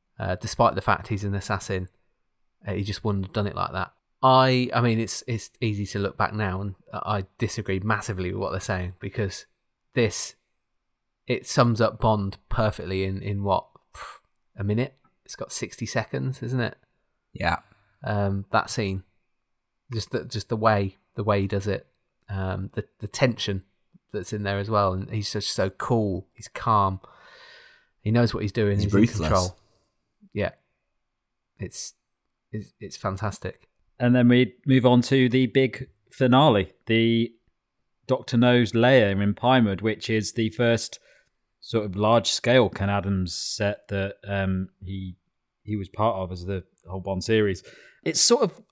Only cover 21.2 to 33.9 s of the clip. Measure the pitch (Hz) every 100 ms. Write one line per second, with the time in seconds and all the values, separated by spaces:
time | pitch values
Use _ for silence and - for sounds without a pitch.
21.2 | 107 101 98 101 101 95 - _ _ _
22.2 | - 98 95 98 98 - - _ 101 -
23.2 | 131 113 - 95 - _ _ _ _ 104
24.2 | 92 107 101 101 101 107 98 92 98 110
25.2 | 101 104 - - 98 - - 117 107 87
26.2 | - - - - 123 107 98 95 - -
27.2 | - - - - - _ _ _ 104 117
28.2 | 123 - 101 117 104 101 101 98 113 107
29.2 | 78 95 90 - _ _ _ _ _ _
30.2 | 202 - 90 - _ _ _ _ _ _
31.2 | _ _ _ - 95 - - - _ _
32.2 | _ _ _ 110 - _ 101 - 101 98
33.2 | 107 - 95 - _ _ _